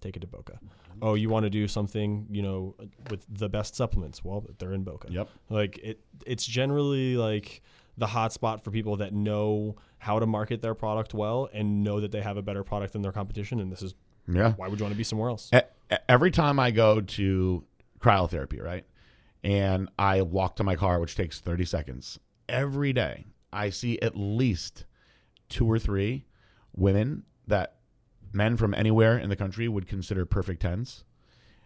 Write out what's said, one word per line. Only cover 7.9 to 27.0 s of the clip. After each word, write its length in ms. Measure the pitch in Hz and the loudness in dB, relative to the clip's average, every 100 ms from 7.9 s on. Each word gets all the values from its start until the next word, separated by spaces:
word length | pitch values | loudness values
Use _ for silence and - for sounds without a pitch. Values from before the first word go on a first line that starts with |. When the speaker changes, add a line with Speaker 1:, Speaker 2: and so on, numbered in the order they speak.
| - | -4
Speaker 1:
the 80 | 110 | -2
hot 240 | 113 110 | 0 -2
spot 300 | - 117 107 | -2 -4 -4
for 60 | 110 | -4
people 260 | 110 107 104 | -4 -2 -2
that 160 | 101 | -2
know 640 | 104 104 104 107 107 107 107 - - | -2 0 2 2 0 -2 -8 -16 -12
how 200 | 110 110 | -2 0
to 80 | 113 | 2
market 340 | 107 107 117 | 0 -2 -4
their 120 | 113 | -4
product 400 | 110 110 107 107 | -4 -2 -2 -4
well 340 | 107 104 123 135 | -4 -2 -2 -4
and 280 | 107 104 104 | -2 0 2
know 180 | 104 104 | 2 0
that 120 | 104 | -2
they 80 | 107 | -4
have 160 | 104 101 | -4 -4
a 60 | |
better 200 | 98 98 | -6 -6
product 300 | 98 104 98 | -4 -4 -4
than 80 | 104 | -4
their 100 | 98 | -4
competition. 460 | 104 98 107 98 117 | -4 -6 -6 -4 -4
And 120 | 92 | -4
this 80 | 90 | -8
is 120 | 95 - _ _ - | -10 -12 _ _ 0
Speaker 2:
Yeah. 240 | 90 113 104 | 4 4 4
Speaker 1:
why 120 | 92 | -4
would 100 | 104 | -4
you 60 | |
wanna 100 | 101 104 | -4 -4
be 80 | |
somewhere 240 | 113 107 120 | -4 -2 -2
else? 200 | 110 - | -4 6
Speaker 2:
E-, 60 | 123 - _ - | 6 6 _ -4
e-, 40 | 95 - | -2 6
every 220 | 123 175 | 6 6
time 280 | - 147 139 | 4 4 4
I 120 | 123 | 4
go 280 | 110 110 107 | 6 6 6
to 640 | 98 - 98 95 92 90 - _ _ - | 2 -2 2 2 2 0 -4 _ _ 2
cryotherapy, 640 | 113 101 87 80 67 - | 4 6 2 -2 -6 -8
right, 220 | 82 90 - _ - - _ _ | -8 -10 -12 _ -20 -20 _ _
and 460 | 98 101 98 95 95 - | 0 2 2 2 -2 0
I 220 | 98 95 | 2 4
walk 340 | 87 92 92 - | 2 0 -2 0
to 80 | |
my 120 | 98 87 | 0 2
car, 220 | 95 87 | 2 2
which 140 | 85 | 0
takes 260 | - 87 - | -4 -6 -6
thirty 240 | 87 85 | -4 -2
seconds, 540 | 87 82 69 64 - - _ _ - | -2 -2 -6 -12 -14 -18 _ _ -4
every 440 | 123 139 139 143 | -2 -2 0 0
day 340 | 123 80 52 - _ - | 0 -2 -4 -16 _ -12
I 180 | 101 104 | -4 -4
see 280 | - 120 117 | -2 -4 0
at 120 | 113 | -2
least 720 | - 101 113 127 85 - - - _ _ _ _ _ - | -2 -4 0 0 0 -6 -14 -20 _ _ _ _ _ -10
two 180 | - 113 | 0 2
or 80 | 113 | 2
three 480 | 113 98 101 135 - _ _ _ _ - | 0 0 -2 -4 -10 _ _ _ _ 2
women 460 | 98 101 | 4 4